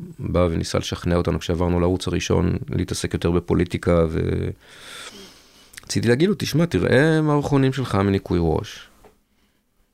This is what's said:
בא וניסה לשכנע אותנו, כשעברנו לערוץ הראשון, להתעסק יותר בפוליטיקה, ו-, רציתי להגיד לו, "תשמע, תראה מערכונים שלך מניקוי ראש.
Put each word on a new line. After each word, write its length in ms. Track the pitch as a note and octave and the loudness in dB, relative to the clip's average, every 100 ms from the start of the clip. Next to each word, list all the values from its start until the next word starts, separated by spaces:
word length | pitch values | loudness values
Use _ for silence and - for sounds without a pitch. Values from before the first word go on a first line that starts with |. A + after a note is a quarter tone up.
| - - | -12 -10
בא 200 | F#2+ E2 | -4 0
וניסה 380 | F2+ E2+ F2 - | 0 0 -2 -4
לשכנע 380 | - F2+ F2+ F2 | -4 -4 0 0
אותנו, 240 | F2 E2 | 0 -2
כשעברנו 400 | - E2 F2 F2 | -2 -2 0 2
לערוץ 280 | F2 F#2 - | 2 0 -2
הראשון, 500 | F2 - F#2 F2 F2+ - | -4 0 0 2 -2 -4
להתעסק 440 | - F2+ - F2 | -4 -4 -4 -4
יותר 180 | F2 F2 | -2 0
בפוליטיקה, 720 | F2 - F2 F2 F2 - F2 E2 | 0 0 0 0 -2 0 2 2
ו-, 400 | E2 F2 F2 F2+ - - - - - - - - - - - - - - | 0 -2 -2 -4 -8 -16 -20 -20 -18 -18 -20 -20 -20 -20 -20 -20 -18 -8
רציתי 200 | - G#2+ | -2 2
להגיד 220 | B2 F3+ | 4 2
לו, 60 | F#3+ | 0
"תשמע, 280 | - C#3+ E3+ | 0 0 2
תראה 560 | F#2 F#2 A#2 D#3 D#3 | 2 4 4 4 2
מערכונים 520 | D#3 D3 C#3 C#3 C3+ | 2 2 2 2 2
שלך 220 | C3 B2 G2 | 0 -2 0
מניקוי 440 | G2 G2 - F2 | 2 2 0 0
ראש. 480 | E2 D#2+ - - - _ - _ _ _ _ _ _ _ _ | 2 0 -2 -12 -20 _ -20 _ _ _ _ _ _ _ _